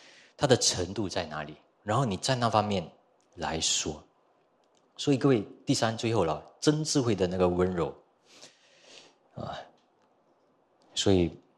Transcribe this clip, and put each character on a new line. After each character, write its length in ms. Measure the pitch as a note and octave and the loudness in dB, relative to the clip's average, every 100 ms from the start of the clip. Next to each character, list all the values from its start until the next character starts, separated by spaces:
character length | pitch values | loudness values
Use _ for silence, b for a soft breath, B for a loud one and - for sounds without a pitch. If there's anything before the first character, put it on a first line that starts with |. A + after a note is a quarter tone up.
| B B B - | B B B -2
他 100 | C#3 | 2
的 100 | B2 | 4
程 380 | - - F2 | 2 0 -4
度 140 | G2 F#2+ | -6 -6
在 180 | F#2+ E2 | -6 -6
哪 160 | D2+ | -8
里， 140 | D2+ D2+ _ _ | -10 -14 _ _
然 160 | G2+ A2+ | -4 -2
后 60 | |
你 120 | C3 F#2 | -2 -2
在 180 | - | -2
那 140 | B2+ A#2 | 0 2
方 160 | G#2+ | 2
面 240 | G#2 G2 D#2+ - _ _ _ | 2 -2 -4 -12 _ _ _
来 260 | - D#2 E2+ | -10 -6 -2
说。 420 | - - E2+ D2+ - _ _ _ _ _ _ _ _ - | -2 -2 -4 -8 -14 _ _ _ _ _ _ _ _ -6
所 160 | - | 0
以 60 | C3 | 2
各 100 | C#3+ | 4
位， 160 | A#2+ G2 - - | 2 0 -6 -2
第 80 | |
三， 220 | C3 A2+ A2 | 0 0 -2
最 180 | A#2 | -2
后 100 | A2+ | 0
了， 160 | E2 D#2 - - | 0 -2 -10 -2
真 240 | D3+ D3+ | 0 0
智 160 | D#3 D3 | 0 0
慧 160 | A#2+ F#2+ | 0 0
的 100 | F2+ | 0
那 100 | F#2 | 2
个 120 | F2+ | 2
温 200 | F2 F#2 | 2 0
柔。 180 | F2 C#2+ - _ _ B B B B B B B B B _ _ | 0 -4 -8 _ _ B B B B B B B B B _ _
啊， 240 | - - - - _ _ _ _ _ _ _ _ _ _ _ _ | -14 -12 -12 -16 _ _ _ _ _ _ _ _ _ _ _ _
所 180 | - G#2 | -2 4
以， 240 | F#2+ E2 - _ | 4 2 -2 _